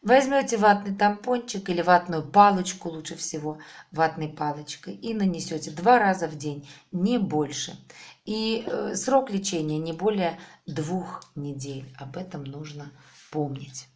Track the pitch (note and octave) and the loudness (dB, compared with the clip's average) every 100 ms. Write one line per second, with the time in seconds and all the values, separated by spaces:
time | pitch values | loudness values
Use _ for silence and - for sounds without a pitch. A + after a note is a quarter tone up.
0 | - B3+ C4+ C#4 - A3+ G#3 G3+ G3 G3 | 8 6 8 2 2 4 6 6 2 2
1 | G#3 G#3 - B3 - F#3+ G3 F3 E3+ F3 | 2 2 -2 -2 -2 -8 -2 0 6 6
2 | F3 E3 C3+ G3+ G3+ F#3+ F3+ - E3+ D#3+ | 6 -4 0 6 8 6 -2 -6 -8 -10
3 | D#3 - - D#3 D3 D3+ - - - D#3 | -12 -8 -8 -6 -8 -10 -14 -20 -14 0
4 | D#3+ D#3 D3+ - D3+ C#3+ D3 - - G3+ | 0 0 -8 -4 -6 -6 -10 -14 -14 -12
5 | A3+ A3 G3 F3 - D#3+ - D3+ F#3+ B3 | -6 0 0 0 -4 -6 -8 -2 4 6
6 | G#3 F#3 E3 D#3 D3 C#3+ - - _ F3+ | 6 2 -2 -4 -6 -8 -12 -20 _ -2
7 | F#3+ B3 F#3 D3+ D3 - - - - - | 0 2 0 0 -2 -4 -10 -12 -20 -20
8 | - - - G#3+ A3 A3+ A3+ - - - | -20 -18 -8 -4 -2 -2 -4 -6 -4 -2
9 | - C4+ C4 G3 G3 E3+ D#3 D3+ D#3+ E3 | 2 2 2 -4 -2 -4 -2 -4 -4 -2
10 | G3 G#3 F3 D#3 - - - D3 D#3 F#3 | -2 0 -2 -4 -14 -20 -10 -6 -4 -4
11 | F3+ - - - C#3+ C3+ C3+ C3+ B2+ - | -6 -12 -14 -12 -10 -10 -10 -12 -14 -16
12 | C3 E3+ F#3 D#3 C3+ C#3 D#3 D3 C#3+ - | -14 -12 -12 -12 -12 -12 -14 -14 -16 -18
13 | - - - D#3 C#3+ C3+ - - - | -20 -20 -10 -6 -4 -6 -12 -16 -18